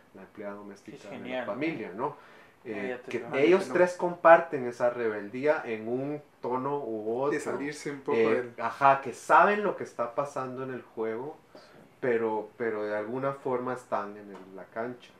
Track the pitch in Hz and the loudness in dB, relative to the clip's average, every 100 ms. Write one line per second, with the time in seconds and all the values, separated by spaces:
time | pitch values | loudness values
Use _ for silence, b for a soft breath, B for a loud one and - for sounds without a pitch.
0 | b 98 95 - 101 101 101 98 - 135 | b -20 -20 -12 -12 -12 -14 -16 -18 -16
1 | - 127 123 127 117 127 160 139 101 95 | -14 -12 -8 -6 -4 -4 -4 -4 -8 -6
2 | 143 143 - - - _ 123 104 131 123 | -6 -6 -20 -20 -20 _ -10 -6 -6 -6
3 | - 123 117 135 156 190 - 175 175 - | -6 -6 -2 4 6 6 4 4 4 2
4 | 175 175 165 135 - 143 123 120 123 120 | -4 4 8 8 8 -4 -4 0 0 2
5 | 113 107 101 127 147 156 117 110 110 127 | -2 -2 -6 -2 2 2 0 -6 -4 -4
6 | 143 147 - _ 120 127 139 143 113 110 | -4 -6 -10 _ -4 -2 -2 -4 -4 -6
7 | 107 120 143 147 - 127 143 147 156 139 | -2 0 0 0 -2 -4 -6 -8 -10 -8
8 | 143 117 110 120 123 117 117 - 139 135 | 0 4 4 2 -2 -6 -6 4 6 6
9 | 123 - - 160 185 208 185 - 120 - | 0 -6 6 8 8 4 0 -4 -8 -6
10 | 120 - 139 135 131 127 131 123 - - | -4 -2 -4 -4 -6 -8 -8 -10 -10 -6
11 | 110 110 143 - _ B B B B - | -4 -4 -8 -12 _ B B B B -4
12 | 127 117 113 107 104 - 117 107 107 107 | 0 2 2 -2 -4 -4 -4 -2 -2 -4
13 | 107 131 139 135 135 123 127 123 - 110 | -4 -2 -2 -2 -2 -2 -2 -6 -4 -4
14 | 101 104 101 95 95 95 90 113 123 123 | -4 -10 -14 -16 -16 -16 -12 -6 -6 -8
15 | - | -16